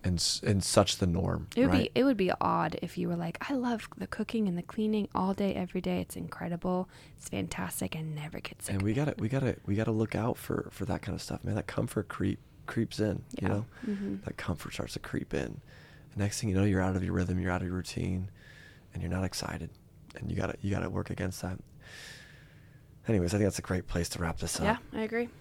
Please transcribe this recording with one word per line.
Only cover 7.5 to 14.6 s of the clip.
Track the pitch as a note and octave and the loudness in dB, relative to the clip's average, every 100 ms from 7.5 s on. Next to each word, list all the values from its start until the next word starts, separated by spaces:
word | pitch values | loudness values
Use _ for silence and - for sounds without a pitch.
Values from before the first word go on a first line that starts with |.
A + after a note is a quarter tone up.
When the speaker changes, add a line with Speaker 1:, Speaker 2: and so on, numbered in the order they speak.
| - F3+ - F3+ D#3+ | -4 -4 -4 -4 -4
Speaker 2:
I | |
never | D#3 D3+ D3+ - | -4 -6 -6 -8
get | - - | -10 -10
sick | - | -4
Speaker 1:
And | G2+ | 0
Speaker 2:
of | G2+ | 2
Speaker 1:
we | |
Speaker 2:
it." | |
Speaker 1:
gotta, | A2 D3+ - | 2 2 0
we | A2 | 0
gotta, | C3+ C3 - - | 2 2 0 0
we | |
gotta | G2+ A2 | 2 4
look | A2 A2 | 2 2
out | - A#2 - | 2 0 -2
for, | - - - | -2 -2 -2
for | - - | -6 -2
that | F2 | -2
kind | - | -2
of | E2+ | -6
stuff, | - - | -4 -4
man. | - | -2
That | G2 - | -2 -2
comfort | - A#2 - - | -2 0 -2 -4
creep, | - F#2+ - - - - | 0 0 0 -8 -16 -4
creeps | - A2+ - | -2 0 0
in, | G#2+ - - - | 0 0 -6 -2
you | |
Speaker 2:
Yeah. | F#2+ | 0
Speaker 1:
know? | G2+ - - A#3 | 0 -2 -8 -4
Speaker 2:
Mm-hmm. | G3+ G3+ G3 | -4 -4 -4
Speaker 1:
That | - - | -6 -6
comfort | - D#3+ | -4 -4